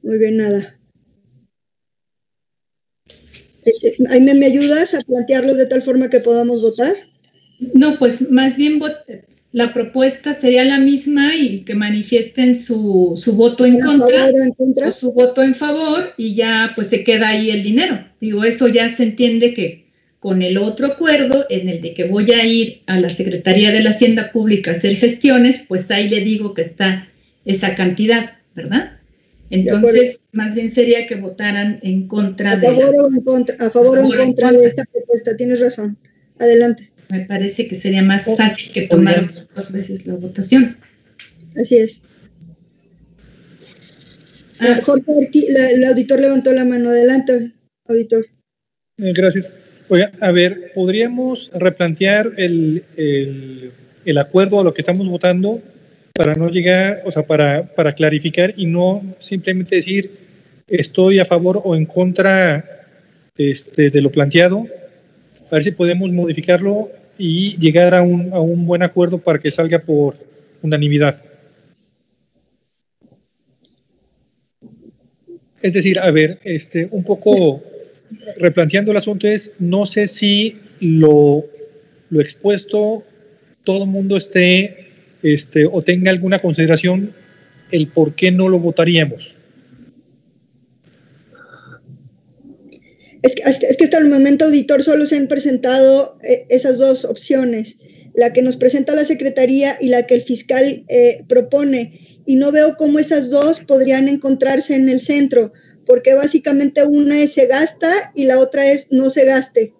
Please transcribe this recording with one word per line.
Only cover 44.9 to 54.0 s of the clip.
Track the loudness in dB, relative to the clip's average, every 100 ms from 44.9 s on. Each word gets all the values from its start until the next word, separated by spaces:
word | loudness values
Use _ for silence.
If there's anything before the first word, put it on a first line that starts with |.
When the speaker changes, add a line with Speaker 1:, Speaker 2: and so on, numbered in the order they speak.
| 0 2
Speaker 1:
Ortiz, | 0 2 0 2
la, | 2 2
el | 2
auditor | 2 2 2 2
levantó | 2 2 2
la | 2
mano. | 0 0 0
Adelante, | 2 2 2 0 -2 -2 _ _ _ _
auditor. | -2 0 -2 -4 _ _ _ _ _ _ -8
Speaker 4:
Eh, | -4
gracias. | 0 0 0 -8 -18 _ _ _
Oiga, | 2 2 -2
a | 0
ver, | 2 2 -2 -12
¿podríamos | -6 -4 -2 -4 -4 -6 -8 -12
replantear | -2 -2 -2 -6 -2 0 0 -2 -4
el, | -4 -2 -2 -4 -8 -6
el, | -4 -2 -4 -10 -14 -18 -20 -20 _ _